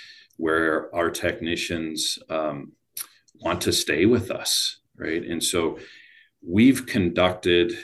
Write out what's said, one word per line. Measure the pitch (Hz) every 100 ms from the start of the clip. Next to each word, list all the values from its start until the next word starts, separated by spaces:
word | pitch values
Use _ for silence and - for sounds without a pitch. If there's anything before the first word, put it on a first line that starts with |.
| - - _ -
where | 80 80 80 78 -
our | 85 85
technicians, | - 87 82 82 85 - 85 80 78 - - -
um, | 80 78 71 - _ _ - - _ _ _
want | 82 90
to | -
stay | - - 73
with | 110 123 -
us, | - - - - - _
right? | - 78 82
And | - 82
so | - 87 80 - - - - - _ _ -
we've | 98 131 123
conducted | - 104 87 90 90 - 90 87 - -